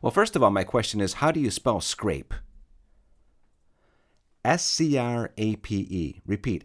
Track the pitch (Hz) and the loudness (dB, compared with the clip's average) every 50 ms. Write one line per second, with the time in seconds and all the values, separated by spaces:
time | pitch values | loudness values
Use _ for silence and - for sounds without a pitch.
0 | - - - 190 214 214 - 151 123 104 101 98 92 - - 120 110 - - 107 | -4 0 2 2 2 2 4 4 4 6 6 4 0 2 0 0 0 0 -2 -2
1 | 101 92 - - 143 156 160 165 143 113 - - - 127 110 92 - - - - | -2 -2 0 0 0 0 2 2 0 -2 -2 0 -2 0 0 0 -2 -4 -6 -4
2 | - 104 80 69 - _ - - - - - - - _ - - _ _ _ _ | -2 -2 -2 -4 -4 _ -8 -8 -8 -14 -20 -20 -20 _ -20 -20 _ _ _ _
3 | _ _ _ _ _ _ _ _ _ _ _ _ _ _ _ _ _ _ _ _ | _ _ _ _ _ _ _ _ _ _ _ _ _ _ _ _ _ _ _ _
4 | _ _ _ _ _ _ _ _ _ 117 156 165 - - - - 165 156 143 131 | _ _ _ _ _ _ _ _ _ 0 0 2 0 -2 0 0 2 2 2 2
5 | 120 120 120 120 113 - - - 107 110 107 104 - - 107 98 98 - 95 90 | 0 0 0 -2 -4 -4 -4 -2 0 0 0 -2 -4 -4 -4 -4 -2 -2 -4 -4
6 | 82 71 - - _ - 98 98 - 131 98 80 | -4 -4 -6 -10 _ -4 -4 -2 -2 -2 -4 -4